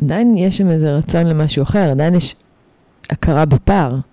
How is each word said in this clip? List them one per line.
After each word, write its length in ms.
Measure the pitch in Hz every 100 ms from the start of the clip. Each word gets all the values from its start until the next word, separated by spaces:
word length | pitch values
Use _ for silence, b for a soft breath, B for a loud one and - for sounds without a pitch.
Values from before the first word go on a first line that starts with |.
עדיין 360 | 143 170 240 208
יש 200 | 185 190
שם 120 | 190
איזה 220 | 160 156
רצון 360 | 143 - 170 170
למשהו 360 | 156 151 -
אחר, 280 | 135 208 175
עדיין 240 | 135 160 180
יש 200 | 165 - _ _ _ _ _ _ -
הכרה 360 | 147 - 147 156
בפער. 540 | 139 - 196 139 131 -